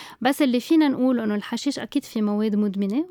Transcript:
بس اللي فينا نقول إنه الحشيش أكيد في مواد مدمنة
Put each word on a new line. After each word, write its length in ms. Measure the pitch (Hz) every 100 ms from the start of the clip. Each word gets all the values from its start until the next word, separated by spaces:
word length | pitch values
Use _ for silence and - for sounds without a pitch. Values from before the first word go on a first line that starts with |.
| - -
بس 200 | 247 285
اللي 180 | 285 240
فينا 280 | - 330 302
نقول 320 | - 254 247
إنه 160 | 220 208
الحشيش 440 | - 233 277 -
أكيد 240 | - 285
في 180 | - 226
مواد 340 | 208 208 220 208
مدمنة 500 | 208 196 196 233 359